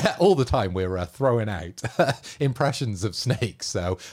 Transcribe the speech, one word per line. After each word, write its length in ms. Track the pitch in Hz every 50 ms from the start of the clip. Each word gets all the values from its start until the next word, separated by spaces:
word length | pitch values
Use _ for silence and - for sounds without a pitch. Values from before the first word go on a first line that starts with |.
<laughs> 180 | - 208 - -
all 160 | 175 202 185
the 100 | 139 123
time 300 | - 147 127 101 92 90
we're, 220 | 95 92 92 92 90
uh, 80 | 90
throwing 420 | - - - 135 131 117 117 107 107
out 320 | 98 82 85 87 - - - - - -
<laughs> 420 | - 135 127 - - - - -
impressions 640 | 147 135 123 - 139 139 135 - 139 110 101 87 107
of 100 | 104 90
Snake. 480 | - - 123 - - 120 95 - -
So 360 | - - - 95 87 90 95 - - -